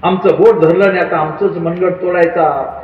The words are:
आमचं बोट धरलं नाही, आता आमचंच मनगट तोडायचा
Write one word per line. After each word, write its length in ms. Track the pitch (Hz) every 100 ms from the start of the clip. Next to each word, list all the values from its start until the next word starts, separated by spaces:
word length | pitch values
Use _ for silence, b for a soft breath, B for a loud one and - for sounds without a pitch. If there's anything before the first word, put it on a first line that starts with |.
आमचं 340 | 165 190 196 156
बोट 260 | 220 -
धरलं 320 | 160 180 196
नाही, 120 | 185 -
आता 100 | 165
आमचंच 400 | 156 - 196 170
मनगट 360 | 165 175 180
तोडायचा 680 | - 180 175 165 175 156 - - -